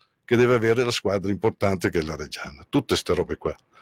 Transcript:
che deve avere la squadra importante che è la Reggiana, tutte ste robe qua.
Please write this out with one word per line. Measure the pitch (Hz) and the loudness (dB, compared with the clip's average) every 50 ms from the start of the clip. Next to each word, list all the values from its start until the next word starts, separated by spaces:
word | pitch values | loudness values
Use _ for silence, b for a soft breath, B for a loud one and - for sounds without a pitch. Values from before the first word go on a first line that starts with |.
| _ _ _ _ _ | _ _ _ _ _
che | - 123 | 0 4
deve | 117 123 120 127 | 4 6 6 4
avere | 117 110 113 113 120 123 | 4 4 2 2 2 2
la | 120 117 | -2 -2
squadra | - - 98 98 101 90 98 | -2 -2 -2 -2 -2 -2 -2
importante | 101 95 - 113 - - - 98 98 87 - 98 | -4 0 0 -2 -2 0 -2 -2 0 0 -2 -2
che | 85 85 | -2 -2
è | 78 | -4
la | 78 80 | -4 -6
Reggiana, | 71 76 69 - - - - - - - _ | -10 -10 -12 -12 -14 -14 -14 -16 -18 -18 _
tutte | - 143 - - 92 | -2 -2 0 0 -2
ste | - - - 90 | -2 0 -2 0
robe | 87 80 - 78 | 0 0 -4 -4
qua. | - - 78 73 - _ b b b | -6 -6 -8 -8 -8 _ b b b